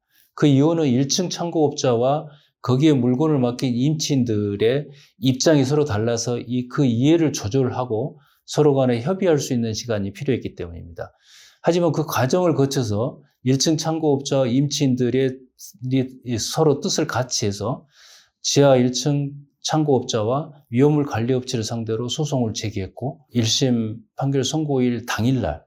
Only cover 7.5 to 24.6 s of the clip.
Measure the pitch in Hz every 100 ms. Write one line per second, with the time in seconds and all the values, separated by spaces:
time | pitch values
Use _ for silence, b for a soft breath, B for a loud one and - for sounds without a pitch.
7.5 | 135 127 127 127 107 147 b b b -
8.5 | - 151 135 127 117 131 190 185 147 -
9.5 | 123 113 107 120 104 98 - 139 110 78
10.5 | - 87 87 87 85 80 b b b b
11.5 | b - 175 170 143 156 - 127 185 180
12.5 | 139 139 139 110 101 131 - b b 123
13.5 | 135 165 156 160 160 156 135 139 139 127
14.5 | 127 143 - 139 123 120 131 135 131 -
15.5 | _ - - 127 131 127 - 123 120 -
16.5 | - 156 131 202 - 156 113 127 - 104
17.5 | 98 101 - b b b b b _ -
18.5 | 139 139 127 123 123 151 143 139 143 -
19.5 | _ - 156 151 139 - 117 107 135 151
20.5 | - _ 117 143 151 139 107 120 127 127
21.5 | 120 107 117 113 113 123 - 147 135 113
22.5 | 104 110 98 92 - 123 - _ 120 113
23.5 | - 131 120 110 107 - - 139 139 123
24.5 | 156